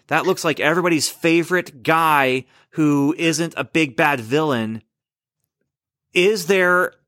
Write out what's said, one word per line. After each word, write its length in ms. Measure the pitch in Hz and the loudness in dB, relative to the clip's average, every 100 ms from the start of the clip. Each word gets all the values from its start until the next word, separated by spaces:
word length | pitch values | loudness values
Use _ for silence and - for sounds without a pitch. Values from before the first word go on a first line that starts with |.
| - | -4
That 180 | 156 165 | -2 -2
looks 180 | 190 | -2
like 160 | 170 147 | -2 0
everybody's 480 | 139 170 180 160 - | 0 0 0 0 -2
favorite 760 | - 170 165 165 180 170 143 | -2 0 0 0 -2 -4 -6
guy 640 | 113 160 160 147 131 131 - _ _ | -2 2 2 2 2 -2 -6 _ _
who 440 | - 151 143 139 151 | -2 0 2 0 0
isn't 360 | 165 151 165 - | -2 -2 -4 -6
a 80 | |
big 320 | 143 165 151 120 | -4 -2 -2 0
bad 240 | 151 139 | 0 -2
villain." 640 | 110 143 156 123 110 110 - _ _ _ _ _ _ _ _ _ _ _ _ | -2 -2 0 -2 -4 -8 -14 _ _ _ _ _ _ _ _ _ _ _ _
Is 340 | 180 185 214 165 | 0 2 2 0
there 480 | 190 180 180 180 - | 2 2 2 0 -6